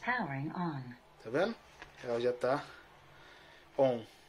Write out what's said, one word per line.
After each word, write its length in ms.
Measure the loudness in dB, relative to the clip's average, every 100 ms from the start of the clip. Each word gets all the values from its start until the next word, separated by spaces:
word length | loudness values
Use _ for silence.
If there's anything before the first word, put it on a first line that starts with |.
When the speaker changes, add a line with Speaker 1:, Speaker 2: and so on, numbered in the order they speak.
Speaker 1:
Powering 460 | -2 0 0 -2 -4
on. 320 | -2 -2 -2 -8 -14 -20 -14
Speaker 2:
Tá 60 | -2
vendo? 260 | 0 0 -2 -14 -20 -18 -10
Ela 160 | -2 2
já 140 | 2
tá 280 | 2 2 2 -2 -14 -20 -20 -20 -20 -20 -20 -20 -20 -6 2
on, 260 | 4 2 -6 -18